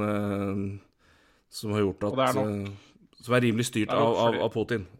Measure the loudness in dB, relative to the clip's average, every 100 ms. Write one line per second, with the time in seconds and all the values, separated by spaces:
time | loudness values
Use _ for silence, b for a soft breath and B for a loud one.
0 | 0 -2 -2 -2 -2 -2 -4 -8 b b
1 | b b b b b -10 -4 0 0 0
2 | -2 0 2 2 -2 -4 -8 -12 -20 _
3 | _ _ 0 2 4 2 0 -2 0 2
4 | 2 4 2 2 0 0 -2 -2 -4 -14